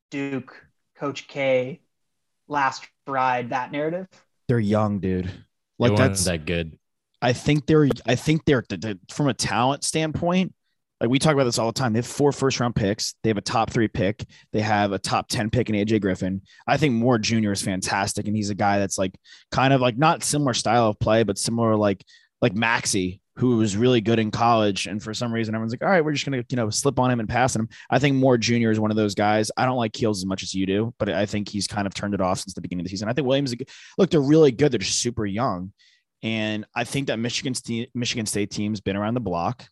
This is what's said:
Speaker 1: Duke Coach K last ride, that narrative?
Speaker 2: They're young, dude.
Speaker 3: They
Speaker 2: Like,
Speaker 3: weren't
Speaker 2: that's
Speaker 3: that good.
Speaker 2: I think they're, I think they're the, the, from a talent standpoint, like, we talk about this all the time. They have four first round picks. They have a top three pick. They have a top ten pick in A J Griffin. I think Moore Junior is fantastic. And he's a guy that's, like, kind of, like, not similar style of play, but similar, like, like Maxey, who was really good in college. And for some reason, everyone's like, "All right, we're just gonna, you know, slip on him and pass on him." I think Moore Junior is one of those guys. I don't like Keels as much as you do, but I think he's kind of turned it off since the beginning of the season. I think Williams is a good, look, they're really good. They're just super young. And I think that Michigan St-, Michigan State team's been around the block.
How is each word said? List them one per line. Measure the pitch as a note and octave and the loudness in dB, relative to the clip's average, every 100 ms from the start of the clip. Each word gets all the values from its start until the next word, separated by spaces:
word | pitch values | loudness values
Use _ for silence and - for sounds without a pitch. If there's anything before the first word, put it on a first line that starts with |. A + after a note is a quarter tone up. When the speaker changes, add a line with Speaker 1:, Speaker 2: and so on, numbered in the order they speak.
| _ | _
Speaker 1:
Duke | C#3+ C#3 C3+ B2 - - _ _ _ | -8 -6 -6 -8 -16 -20 _ _ _
Coach | C#3+ C3+ - | -8 -8 -10
K | D3 C3+ C3 B2+ - _ _ _ _ _ _ - | -4 0 0 0 -8 _ _ _ _ _ _ -6
last | D3 C3+ - - _ - | -2 -2 -2 -12 _ -6
ride, | C3+ C3 B2 A#2+ | -2 0 0 -2
that | B2+ B2 | -6 -4
narrative? | C#3 D#3 F3 F#3 - _ _ - | -4 -4 -4 -10 -18 _ _ -2
Speaker 2:
They're | A#2+ | 0
young, | G#2 G#2+ G#2+ G#2 | 2 2 2 0
dude. | F#2 F#2 F2+ | -2 -2 -4
Speaker 3:
They | - - _ _ - | -10 -18 _ _ 0
Speaker 2:
Like, | A#2+ | 2
Speaker 3:
weren't | G#2 | 4
Speaker 2:
that's | B2+ G2 | 4 2
Speaker 3:
that | F2+ E2+ D2+ | 0 -2 -2
good. | E2+ D#2+ - _ _ _ _ | -4 -4 -10 _ _ _ _
Speaker 2:
I | - | -2
think | A#2+ - D3+ - | 0 0 0 4
they're, | D#3 C#3+ A#2+ - | 4 4 2 0
I | |
think | B2 - D#3 - | 0 0 0 2
they're | C3+ - | 2 0
the, | F#2 | -6
the, | A2 G2 - | -6 -8 -8
from | - D3 | -2 -2
a | |
talent | G#2 G2+ G2 B2+ C#3+ | 0 -2 2 2 0
standpoint, | - D#3+ D#3 D3 F3 F3+ F#3 - _ _ _ _ | -2 -2 -2 -2 0 0 0 -6 _ _ _ _
like, | A#2 | 0
we | C#3 | 2
talk | D#3+ | 4
about | C#3 | 4
this | B2+ A#2 | 2 0
all | A2+ | -2
the | A2 | -2
time. | B2+ | 0
They | A2 | 0
have | A#2+ | -2
four | - C#3+ | 0 2
first | C3+ C3+ - | 2 0 0
round | A#2+ - | -2 0
picks. | G2+ G#2 - - | -2 -2 -6 -4
They | A2+ | -2
have | G2+ | -2
a | |
top | - A#2 A2 | -2 -2 0
three | B2+ G#2+ | 0 0
pick. | - G2 G#2+ - - _ | 0 -2 -4 -10 -16 _
They | A2+ | -4
have | G#2+ G#2 G#2 | 0 2 0
a | F#2+ | -2
top | - A2+ - | -2 -4 -2
ten | A#2+ G#2+ | -4 -2
pick | A#2 G#2+ | -2 0
in | |
A | G#2 | -2
J | G#2 A2 | 0 0
Griffin. | G2 F#2 F#2 F#2+ - - | 0 -2 -4 -6 -10 -10
I | - C#3+ | -2 2
think | D#3 | 2
Moore | A2+ A#2+ A#2+ | 2 2 2
Junior | G2+ A2+ G#2+ | 2 0 0
is | G2 | -2
fantastic. | - F#2 - G#2 G2+ - G#2 | -2 -4 -2 -2 -2 -4 -4
And | G#2+ | -2
he's | G2+ | -2
a | |
guy | G2+ G#2 G2+ | 0 2 2
that's, | G2 - | 0 -2
like, | F#2+ - _ - _ | -4 -6 _ -20 _
kind | - C3 | 2 4
of, | C3+ | 4
like, | B2 A2+ | 2 2
not | D#3 D3 | 2 2
similar | - D3 C#3+ | -2 0 0
style | A#2 G#2+ A#2 A2+ | 0 2 4 4
of | G#2 | 2
play, | - A2 | 2 4
but | G#2+ F#2+ | 2 0
similar, | - A#2 A2+ | -2 0 2
like, | A2 G#2 F#2+ - - _ _ | 4 2 0 -6 -20 _ _
like | A#2+ | 0
Maxey, | F#2+ A2+ A#2+ - G#2 F#2 F#2 _ | 2 2 2 0 -2 -2 -6 _
who | - B2+ A#2 | -2 2 4
was | A2 G2 | 2 2
really | B2 B2+ | 4 4
good | G2+ A#2 | 2 0
in | G#2+ | 0
college. | G#2+ A#2 A2+ G#2+ F#2+ F#2 | 0 2 4 2 0 -6
And | G2+ | -8
for | G#2+ | -8
some | G#2 A#2+ | -8 -4
reason, | A2+ A2 A2 | -4 -4 -4
everyone's | A2 | -6
like, | A#2+ | -4
"All | E3+ | 0
right, | F#3+ | 2
we're | D#3 | 2
just | C#3+ | -2
gonna, | - C3+ A#2 | -4 -6 -4
you | B2 | -2
know, | A2 | -2
slip | - C3 B2 | 0 0 2
on | B2+ | 2
him | B2 | 0
and | G#2+ | 0
pass | A#2+ B2+ A2 | 0 2 0
on | |
him." | A#2 - - | -4 -8 -2
I | B2+ | 2
think | C#3+ | 2
Moore | C3+ C3 B2 | 4 4 4
Junior | G#2+ A#2+ A2+ | 2 2 2
is | G#2+ | 2
one | G#2+ | 0
of | G#2+ | 0
those | G#2+ F#2+ | 0 2
guys. | G#2 G#2+ A2 - | 2 2 0 0
I | B2+ | 0
don't | B2+ | 0
like | A#2 | -2
Keels | - A2+ G2+ | -2 -2 -2
as | F#2+ | -4
much | F#2+ | -6
as | F2+ | -6
you | F#2+ F#2+ | -4 0
do, | G2 A2 - | 0 -2 -2
but | G#2 | -2
I | E2+ G#2 | 0 -2
think | A2 G2 | -2 -4
he's | G2+ G2 | -6 -6
kind | G#2 G2+ | -4 -6
of | |
turned | - G2+ | -4 -4
it | G2 | 0
off | F#2 F#2+ | 0 -2
since | - | -4
the | - | -12
beginning | E2+ F2+ | -8 -8
of | |
the | F2 | -6
season. | F#2+ G#2+ | -6 -4
I | |
think | B2+ B2+ | -2 0
Williams | C3+ C#3 | 0 0
is | |
a | A#2+ | -6
good, | C3 - - - | -10 -14 -8 0
look, | G3 | 2
they're | E3 | 4
really | C3+ D#3 D3+ | 6 8 6
good. | A#2 D3 | 6 2
They're | A#2 | 2
just | F#2+ - | -2 -2
super | A#2+ A#2 G#2 | -2 -4 -4
young. | G2 B2+ F2+ F#2 - _ _ _ _ | -2 -2 -2 -8 -14 _ _ _ _
And | A2 A2 G#2+ G#2+ G#2 A#2+ | -6 -4 -2 -4 -6 -6
I | |
think | A#2+ C#3 C#3 | -4 -4 -2
that | A2+ | -2
Michigan | A#2 - C#3 | -2 -4 -6
St-, | B2 - A#2 A#2 | -6 -6 -6 -6
Michigan | A#2+ A#2+ B2 G#2+ | -6 -4 -4 -4
State | G#2 G2+ | -4 -4
team's | - G#2 G#2+ | -4 -4 -4
been | - G2 | -4 -2
around | G#2 | -2
the | A#2+ | -4
block. | G2+ E2+ F2 C3 - | -4 -2 -4 -6 -14